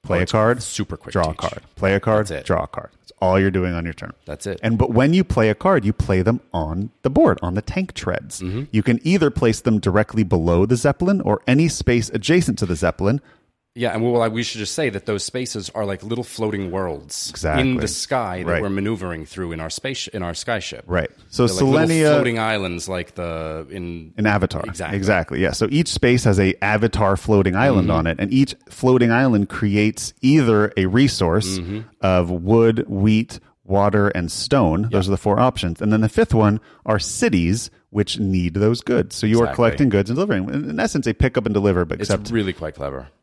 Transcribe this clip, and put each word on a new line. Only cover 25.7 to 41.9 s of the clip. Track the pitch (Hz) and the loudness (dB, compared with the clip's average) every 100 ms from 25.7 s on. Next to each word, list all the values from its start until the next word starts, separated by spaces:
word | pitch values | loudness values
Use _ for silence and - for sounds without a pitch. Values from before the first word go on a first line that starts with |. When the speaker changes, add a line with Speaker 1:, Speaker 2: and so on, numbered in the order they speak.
| 143 - | 0 0
Speaker 1:
space | - 123 123 | 0 2 4
has | 113 95 | 4 4
a | 95 - | 2 2
Avatar | 101 107 110 107 101 95 | -2 0 0 2 0 0
floating | - 104 92 92 | 2 2 4 2
island | 135 107 85 | 2 2 2
Speaker 2:
Mm-hmm. | 80 | 2
Speaker 1:
on | 82 | 0
it, | 80 | -2
and | 98 | 0
each | 131 139 - - | 2 2 -2 -18
floating | - 127 127 120 | -2 2 4 4
island | 117 131 107 101 | 4 4 2 0
creates | - 104 104 107 - - _ | -2 0 2 0 -2 -12 _
either | 131 156 120 107 107 - | 4 4 6 4 2 0
a | 92 | 2
resource | 110 139 - 87 92 95 95 | 4 2 2 2 2 0 -6
Speaker 2:
Mm-hmm. | 87 104 110 _ | -6 -10 -12 _
Speaker 1:
of | 98 92 87 | 2 2 2
wood, | 90 92 113 113 110 - | -2 2 4 4 2 -2
wheat, | 98 104 110 117 - _ _ | 0 2 2 0 -10 _ _
water, | - 98 101 104 101 | -2 2 2 2 2
and | - 85 | 0 -6
stone. | - - 139 90 80 110 | -6 0 2 2 0 0
Those | 101 95 | -2 0
Speaker 2:
Yeah. | |
Speaker 1:
are | 98 | -2
the | |
four | 107 98 | 0 2
options. | 127 - 87 80 | 2 0 -6 -4
And | 104 | 0
then | 110 | 2
the | 110 | 2
fifth | - 226 | 0 2
one | 113 107 107 _ _ | 4 4 2 _ _
are | - 107 | -2 -2
cities | - - 233 92 85 110 - _ _ | -2 -2 0 2 0 -2 -6 _ _
which | 104 98 - | -4 -2 -2
need | 98 92 87 | -2 0 0
those | 80 107 117 | 0 0 0
goods. | - 123 - - | 0 -2 -2 -4
So | 107 | 0
you | 117 | 2
are | |
Speaker 2:
Exactly. | 117 69 | 2 2
Speaker 1:
collecting | 117 - 139 | 0 2 2
goods | 101 95 | 2 0
and | 127 | -2
delivering. | 202 101 95 | 0 -2 -2
In, | 143 151 | -6 -6
in | 151 | -4
essence, | - 147 120 | -2 -2 -2
a | |
pick | 117 131 123 | 0 0 0
up | 107 | 0
and | |
deliver, | 104 101 90 | 0 2 2
but | 82 | 0